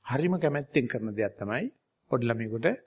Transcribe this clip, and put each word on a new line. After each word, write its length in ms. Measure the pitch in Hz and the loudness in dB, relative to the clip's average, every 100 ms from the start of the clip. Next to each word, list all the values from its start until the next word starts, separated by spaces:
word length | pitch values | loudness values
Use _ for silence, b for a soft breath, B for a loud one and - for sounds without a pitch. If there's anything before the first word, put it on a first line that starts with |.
| - | -4
හරිම 280 | 131 175 180 | 0 2 2
කැමැත්තෙන් 500 | 156 147 139 151 120 | 2 0 0 0 0
කරන 220 | 117 110 | -2 -4
දෙයක් 220 | 104 101 - | -2 -2 -2
තමයි 300 | 101 123 240 - _ _ - | -4 -2 -4 -8 _ _ -2
පොඩි 140 | 127 117 | 0 2
ළමයෙකුට 420 | 113 110 113 156 262 | 0 -2 0 0 0